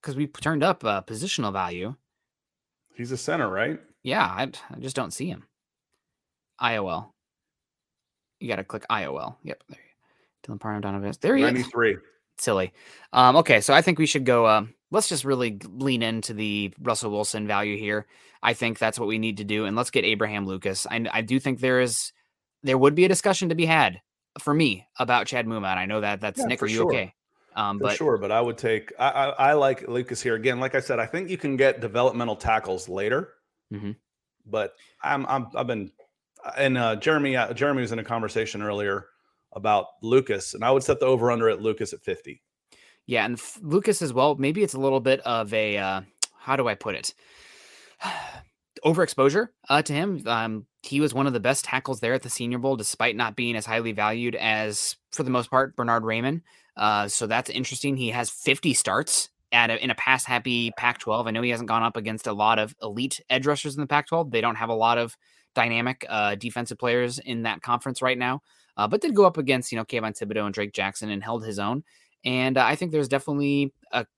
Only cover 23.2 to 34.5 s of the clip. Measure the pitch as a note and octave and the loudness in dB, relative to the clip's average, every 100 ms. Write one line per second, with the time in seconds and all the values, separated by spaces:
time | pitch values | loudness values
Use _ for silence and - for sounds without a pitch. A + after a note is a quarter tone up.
23.2 | G#3 F#3 F3+ E3 E3 D#3+ A2 F2 _ _ | 2 2 0 0 4 4 4 0 _ _
24.2 | _ - - D3 D3 F#2 _ - A#2+ B2 | _ -6 0 4 4 2 _ -6 2 2
25.2 | A2+ B2 A2+ A2+ G2 F#2 F#2+ G#2+ G#2 G2+ | 2 -4 -4 -4 -2 -2 -2 -2 -2 -2
26.2 | G#2 D#3 A#3+ B2 G#2+ A2 F3 B2+ F#2 _ | -4 -4 -4 -2 -2 0 2 0 -4 _
27.2 | _ _ _ - G#2 G2+ G#2 G#2 D#3 A2 | _ _ _ -4 -4 0 -2 0 2 0
28.2 | G2 A2 A#2+ A2+ A#2 A2 - - C3+ C#3 | 2 0 0 -2 -2 -2 -4 -2 0 2
29.2 | C#3 - C3+ D3+ C3+ B2+ - A#2+ B2 A#2 | -2 2 4 6 4 0 -4 -4 -4 -4
30.2 | B2+ A2 B2+ B2 C3 C3+ B2+ A#2+ A2 E3 | -2 0 0 0 -2 -2 0 -2 -2 -6
31.2 | F#3 F#3 D3 C3 C3+ B2 A#2 A#2 B2 A2+ | -6 -6 -4 4 4 2 -2 2 2 2
32.2 | A#2 G#2 A2 A2 G2+ F#2 F2+ F#2+ G#2 C3+ | -4 -2 0 0 0 -6 -4 -4 0 -2
33.2 | F#3+ _ _ _ _ G#2 G#2 A2 _ _ | -4 _ _ _ _ -10 -10 -12 _ _
34.2 | _ _ - | _ _ -6